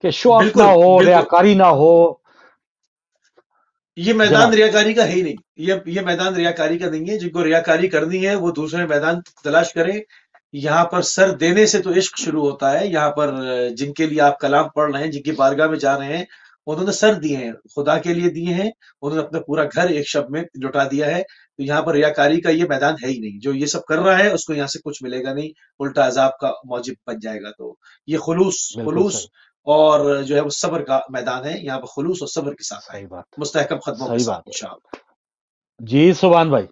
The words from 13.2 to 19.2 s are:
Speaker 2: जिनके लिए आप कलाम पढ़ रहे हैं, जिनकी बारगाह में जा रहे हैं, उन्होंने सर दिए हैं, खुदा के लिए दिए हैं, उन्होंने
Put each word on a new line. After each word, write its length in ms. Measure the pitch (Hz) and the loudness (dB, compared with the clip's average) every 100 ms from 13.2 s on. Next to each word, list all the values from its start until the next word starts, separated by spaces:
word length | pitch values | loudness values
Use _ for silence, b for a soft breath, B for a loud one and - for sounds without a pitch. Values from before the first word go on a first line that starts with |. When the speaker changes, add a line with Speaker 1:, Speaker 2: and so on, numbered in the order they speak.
| 147 131 127 127 123 | -2 -4 -6 -4 -4
Speaker 2:
जिनके 340 | 117 143 143 160 | -4 -8 -4 -2
लिए 120 | 151 | 2
आप 180 | 143 139 | 2 2
कलाम 280 | 139 143 151 - | 0 0 0 -2
पढ़ 180 | 151 | -2
रहे 100 | 139 | -2
हैं, 80 | 156 | -6
जिनकी 200 | 143 151 | -6 -8
बारगाह 360 | 147 135 139 156 | 0 0 2 0
में 100 | 156 | 0
जा 180 | 135 139 | -2 -2
रहे 220 | 139 160 | -4 -8
हैं, 100 | 180 b b b - | -10 b b b -10
उन्होंने 240 | 156 190 | -6 -4
सर 220 | 196 214 196 | 0 0 0
दिए 220 | 151 139 | -4 -6
हैं, 160 | 117 | -6
खुदा 440 | 113 _ - 147 156 | -12 _ -6 -2 -2
के 160 | 170 | -2
लिए 160 | 170 175 | -2 -2
दिए 240 | 160 175 | -4 -4
हैं, 200 | 175 208 - b b | -4 -4 -8 b b
उन्होंने 260 | 143 156 | -6 -4